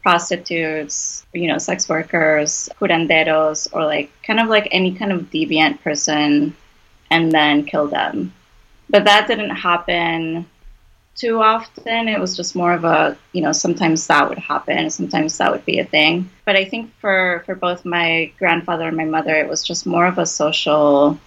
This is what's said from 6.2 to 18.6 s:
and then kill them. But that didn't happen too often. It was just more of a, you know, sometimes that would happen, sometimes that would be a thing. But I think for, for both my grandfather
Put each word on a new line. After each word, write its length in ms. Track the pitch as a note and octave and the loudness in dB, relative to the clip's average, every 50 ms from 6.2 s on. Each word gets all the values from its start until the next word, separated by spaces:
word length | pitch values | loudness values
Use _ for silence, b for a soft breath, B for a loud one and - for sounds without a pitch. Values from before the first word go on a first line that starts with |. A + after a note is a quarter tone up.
| D3 D3 D3 D3 D3 D#3+ - _ _ _ _ _ _ _ _ _ _ _ | 2 4 4 2 2 0 -4 _ _ _ _ _ _ _ _ _ _ _
and 200 | D#3+ E3 E3 D#3+ | 0 2 2 4
then 340 | D#3+ D#3 D3+ D3+ C#3+ D3 D3 | 4 4 4 4 4 2 0
kill 220 | - - D3+ D3 | 0 -2 -2 -2
them. 460 | C#3+ - - - - - G#2 F2+ - - _ _ _ _ _ _ _ _ _ _ - | -2 -2 -2 -2 -2 -2 -6 -6 -8 -10 _ _ _ _ _ _ _ _ _ _ 2
But 160 | - G3+ F3 | 4 4 6
that 240 | G#3 G3+ G#3+ G#3+ - | 8 6 6 4 2
didn't 220 | A#3 G#3 G#3+ - | -2 -2 -2 -6
happen 960 | - - - F3+ F3 E3 - - F3 F3 E3+ E3 E3 E3 E3 D#3+ E3 E3 E3+ - _ _ - - - _ _ _ _ _ _ _ _ | -8 -4 0 0 0 0 0 -2 -2 0 0 -2 -2 -2 -4 -4 -4 -6 -8 -10 _ _ -20 -20 -20 _ _ _ _ _ _ _ _
too 260 | - - A#3 A3+ A3+ | -6 -2 -2 2 4
often. 680 | A3 A3+ A3+ A3+ A3+ - _ - - A3+ A3+ A#3 A3+ A3 | 4 4 4 2 -4 -10 _ -12 -6 -4 -2 -2 0 0
It 100 | G#3+ G3 | -2 -2
was 180 | F#3 F#3 - | -2 -4 -4
just 200 | - F3 - - | -6 -8 -6 -4
more 160 | F3+ F3 F3 | 0 2 2
of 120 | F3 E3 E3 | 2 2 2
a, 320 | E3+ D#3+ D#3 D#3 D3+ C#3+ - _ _ | 2 4 4 2 2 -2 -6 _ _
you 100 | - F3+ | -4 -2
know, 100 | D#3 D3+ | -2 0
sometimes 540 | D#3+ - - F3 E3+ - F#3+ D#3+ D#3+ D#3+ - - | -2 0 0 -2 -2 0 2 0 0 0 2 2
that 200 | D#3 D3 C#3 - | 2 2 2 2
would 100 | - - | -2 -8
happen, 520 | - - - - - - - - D#3+ D#3 | -6 -6 -6 -6 -2 -2 -2 -2 -2 -4
sometimes 480 | - - F3 - - - G#3 - - - | -4 -6 -6 -4 -2 -2 -2 -2 -2 0
that 140 | - - | 0 0
would 120 | - - - | 0 -2 -4
be 120 | - - - | -4 -2 -2
a 60 | F#3 | -2
thing. 440 | - - D3+ D3+ D#3 E3 F3 F#3 F#3 _ _ _ | 0 2 2 4 4 2 0 -4 -6 _ _ _
But 120 | - G3 | 0 0
I 80 | G3 F#3+ | 0 0
think 280 | F#3+ - A3+ A3+ - _ _ | -2 -8 -10 -10 -12 _ _
for, 440 | - G#3 F#3+ F#3+ F#3 F3+ F3 E3+ - | -2 0 0 2 2 0 -2 -4 -6
for 80 | - F#3 | -8 -8
both 300 | F#3 - F3+ F3+ F3+ _ | -4 -2 -4 -4 -4 _
my 480 | F3+ F3 F3 E3+ E3 E3 E3 E3 D3 - _ | -4 -2 0 0 0 0 0 -2 -4 -6 _
grandfather 500 | G3+ F3 E3+ E3+ | 0 0 0 0